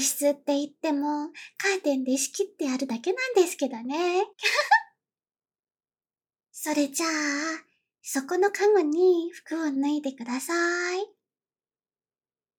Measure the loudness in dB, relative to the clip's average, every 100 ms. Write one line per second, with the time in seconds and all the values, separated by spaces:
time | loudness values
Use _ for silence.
0 | -2 0 0 0 -2 -2 -2 _ -2 -2
1 | -2 -4 -6 -12 -20 -4 -2 0 0 0
2 | 0 -2 -2 -4 -6 -4 -4 -2 -4 -4
3 | -4 -2 0 2 2 0 -4 -4 -6 -2
4 | 0 0 -2 -4 -2 0 4 2 2 _
5 | _ _ _ _ _ _ _ _ _ _
6 | _ _ _ _ _ -10 -2 0 0 0
7 | -2 -2 -2 -2 -4 -8 -12 _ _ _
8 | -6 -6 -2 2 2 4 4 6 4 4
9 | 6 4 0 -8 -8 -4 -2 0 0 0
10 | -4 -8 -6 -6 -2 0 0 0 -2 -4
11 | -6 _ _ _ _ _ _ _ _ _
12 | _ _ _ _ _